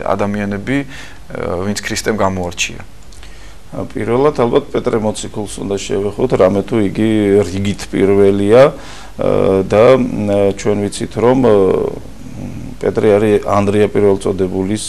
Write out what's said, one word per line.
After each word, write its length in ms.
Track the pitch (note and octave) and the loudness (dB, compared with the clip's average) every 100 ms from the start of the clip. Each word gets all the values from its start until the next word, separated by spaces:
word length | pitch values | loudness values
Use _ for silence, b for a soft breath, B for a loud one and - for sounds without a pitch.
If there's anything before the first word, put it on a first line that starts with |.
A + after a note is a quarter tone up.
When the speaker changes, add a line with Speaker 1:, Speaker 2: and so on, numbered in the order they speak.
Speaker 1:
ადამიანები, 760 | - G2+ G#2 G#2 G2+ G2+ G#2 C#3 | -4 -2 -2 -2 -4 -6 -4 -4
ე, 80 | C#3 B B B - - E2 F2 | -4 B B B -12 -8 -6 -4
ვინც 200 | G2 G2+ | -4 -4
ქრისტემ 380 | - G#2+ - G#2+ | -4 -6 -4 -2
გამოარჩია? 640 | G2 F#2+ F2 E2+ - - - - - B B B B B - | -2 -2 -6 -6 -8 -8 -16 -16 -18 B B B B B -14
Speaker 2:
ა, 180 | - - | -10 -8
პირველად, 500 | - G#2+ A#2+ D3 D3 | -6 -2 2 2 2
ალბათ, 320 | A#2+ C#3+ C#3 | 2 2 0
პეტრე 300 | A#2+ - A#2 | -4 -2 -2
მოციქულს 540 | G#2+ G2+ G2+ - G2+ - | -2 -4 -8 -8 -8 -8
უნდა 200 | G2 G2 | -6 -4
შევეხოთ, 520 | - G2 G2+ G2 B2+ | -4 -2 -2 -2 0
რამე 280 | A#2+ F#2+ G2+ | 4 4 2
თუ 160 | G2 A#2+ | 0 0
იგი 280 | G2 F2+ A2 A2 G2+ G2 | 0 0 0 2 4 4
რიგით 480 | F#2+ F#2+ G2 G2 - | 2 -2 -4 -4 -4
პირველია, 760 | - G2 G2+ G2 G2+ G2+ A#2 C#3+ | 0 4 6 4 4 6 6 6
ა, 960 | D3+ - - - - F#2+ G2+ G2 F#2+ | 4 -14 -16 -14 -4 0 2 2 2
და, 220 | F#2+ G2+ B2 | 2 4 6
მ, 580 | C3 B2 - G#2 G2+ G2 | 6 2 -2 -2 0 0
ჩვენ 260 | G2 A2 G#2 | 0 -2 0
ვიცით, 320 | G2+ - G2+ | -2 -6 -8
რომ, 240 | - A2+ C3 | 0 2 4
ა, 160 | A#2+ G#2 F#2+ G#2 G#2+ - - - - - G2+ - - - | 6 6 4 2 -2 -6 -14 -16 -14 -12 -12 -12 -12 -6
პეტრე 320 | F#2+ F#2+ A2 | -4 0 4
არის 380 | G#2 A2 G#2 - | 4 4 2 2
ანდრია 400 | G2+ G2+ G#2 G#2 | 0 2 2 2
პირველწოდებულის 960 | G#2+ G2+ G2 F#2+ F#2+ F#2 F#2+ F#2+ G#2 | 4 2 2 0 -2 -2 -2 -2 -4